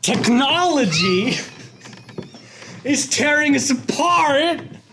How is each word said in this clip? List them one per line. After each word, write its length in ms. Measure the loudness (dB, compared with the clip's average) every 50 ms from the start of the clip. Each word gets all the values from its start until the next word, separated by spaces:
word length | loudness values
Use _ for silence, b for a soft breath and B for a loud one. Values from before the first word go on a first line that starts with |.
Technology 1300 | -2 -2 -2 0 2 2 4 4 4 2 2 2 2 2 2 2 2 2 0 0 0 2 2 2 2 0 -2 -4 -6 -12 -16 -20 -20 -20 -20 -20 -20 -20 -20 -20 -20 -20 -16 -16 -16 B B B B B B B B B B B B
is 260 | -2 -2 -2 0 -2
tearing 460 | -2 -2 0 2 2 2 2 2 2
us 140 | 2 2 0
apart. 920 | -2 -4 -2 -4 -2 0 2 2 4 4 4 4 4 2 2 2 0 -2 -6 -14 -16 -20 -20 _